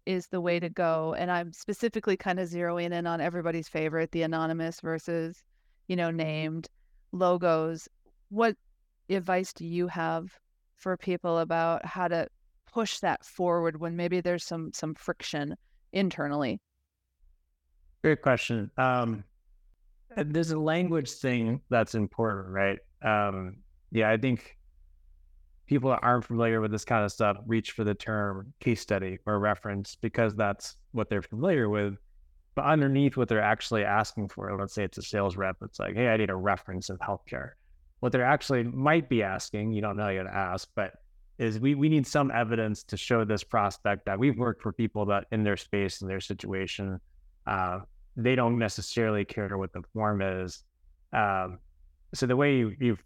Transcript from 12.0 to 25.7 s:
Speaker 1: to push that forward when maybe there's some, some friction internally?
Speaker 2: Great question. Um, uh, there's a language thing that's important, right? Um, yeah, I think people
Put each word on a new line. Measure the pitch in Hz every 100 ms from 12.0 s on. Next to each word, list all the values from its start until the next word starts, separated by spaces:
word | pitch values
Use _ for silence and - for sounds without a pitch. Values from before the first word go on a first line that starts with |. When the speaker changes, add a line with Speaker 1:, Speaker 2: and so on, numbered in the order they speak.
| 175
Speaker 1:
to | 165 - _ _ _ _
push | 233 214 -
that | 185 -
forward | - - 175 170 165 156
when | 165 170
maybe | 175 180
there's | 175 175
some, | - 165 160
some | - 156
friction | 156 - - - 151 143 170 _ _ _
internally? | 190 190 165 147 147 135 165 _ _ _ _ _ _ _ _ _ _ _ _ _ _
Speaker 2:
Great | 151 147
question. | 143 123 - 117 101 -
Um, | 131 123 120 107 98 _ _ _ _ _ _ _ _ 220
uh, | 151
there's | 156 160
a | 156
language | 151 165 180 165 135
thing | - 135 123 113 127 -
that's | 120 110
important, | 113 101 - 113 98 92
right? | 95 98 98 - _
Um, | 113 107 101 95 92 101 - _ -
yeah, | 113 110
I | 110
think | 131 117 - - - - - - - - - - - -
people | -